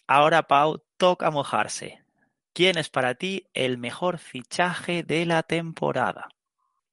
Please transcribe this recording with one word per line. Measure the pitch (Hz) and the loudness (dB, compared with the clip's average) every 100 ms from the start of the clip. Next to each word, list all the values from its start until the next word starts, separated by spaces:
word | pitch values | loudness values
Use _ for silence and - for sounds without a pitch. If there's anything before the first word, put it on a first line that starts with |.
| - | 2
ahora, | 139 151 165 | 4 6 4
Pau, | - 143 156 151 _ - | 4 4 4 -2 _ 2
toca | 180 180 170 | 2 2 0
mojarse. | 147 - 110 104 - - - _ _ _ _ _ | -2 -2 -2 -2 -8 -12 -18 _ _ _ _ _
¿Quién | - 185 165 | 0 2 2
es | 147 | -2
para | 139 127 | -2 -2
ti | 127 185 190 - | -2 -6 -8 -8
el | - 131 123 | -4 -4 -4
mejor | 120 - 180 165 | -8 -4 -4 -4
fichaje | - 127 - - 180 165 - 175 | -10 -14 -6 -2 -2 -2 -4 -6
de | - 160 | -2 -2
la | 170 165 | 0 0
temporada? | - 165 170 - 147 135 107 - - _ _ _ _ _ _ | 0 -4 -4 -4 -4 0 -2 -4 -14 _ _ _ _ _ _